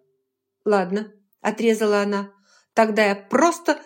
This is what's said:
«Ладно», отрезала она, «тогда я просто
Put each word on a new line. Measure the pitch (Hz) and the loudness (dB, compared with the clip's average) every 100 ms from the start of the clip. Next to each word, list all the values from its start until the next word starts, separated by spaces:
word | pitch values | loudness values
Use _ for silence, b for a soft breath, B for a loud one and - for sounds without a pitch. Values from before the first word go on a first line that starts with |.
| _ _ _ _ _ _ | _ _ _ _ _ _
«Ладно», | 214 202 180 202 220 _ _ _ | -2 0 0 -6 -8 _ _ _
отрезала | 214 220 226 220 214 208 | -8 -2 0 0 0 0
она, | 202 202 196 b b b b | 0 -4 -6 b b b b
«тогда | - 220 214 202 | 0 2 2 0
я | 202 | -2
просто | - 247 339 330 - 294 | -2 0 2 0 -2 -4